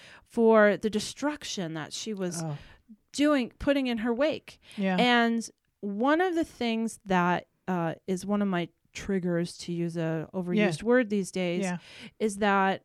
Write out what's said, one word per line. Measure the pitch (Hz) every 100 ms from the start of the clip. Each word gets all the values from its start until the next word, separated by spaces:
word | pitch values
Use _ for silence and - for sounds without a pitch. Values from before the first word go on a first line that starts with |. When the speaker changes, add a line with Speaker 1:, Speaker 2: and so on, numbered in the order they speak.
| - -
Speaker 1:
for | _ - 226 220 208 196
the | 220
destruction | 208 - - 285 294 - - 165
that | 160 147
she | - 226
was | 196 180 170
Speaker 2:
Oh. | 165 143 - - _ 220 _
Speaker 1:
doing, | - 294 285 240 -
putting | - 277 254
in | 233
her | 233
wake. | 233 302 - - - - -
Speaker 2:
Yeah. | 190 185
Speaker 1:
And | 247 240 233 233 220 _ _ -
one | 202 202 254 320
of | 370 330
the | 311
things | - 233 226 226 - 196
that, | 185 175 175 - _ -
uh, | 180 165 - -
is | 185
one | 190 208
of | 202
my | 180 165 _ _
triggers, | - - 196 180 170 175 -
to | -
use | 170 170 165
a | 160 160 -
overused | 190 180 208 208 151
Speaker 2:
Yeah. | 214
Speaker 1:
word | 247 220
these | 208 180
days, | 185 180 180
Speaker 2:
Yeah. | 190 175 - - 220 -
Speaker 1:
is | 220 202
that, | 208 196 190 185